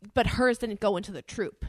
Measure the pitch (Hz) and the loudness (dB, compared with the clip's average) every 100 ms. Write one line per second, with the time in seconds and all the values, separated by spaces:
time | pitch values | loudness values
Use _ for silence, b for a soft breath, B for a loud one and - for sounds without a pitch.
0 | 214 - 226 - 254 233 233 202 208 180 | -4 0 2 4 2 2 -2 -2 0 0
1 | 202 180 - - 185 - | -4 -10 -10 -6 -6 -6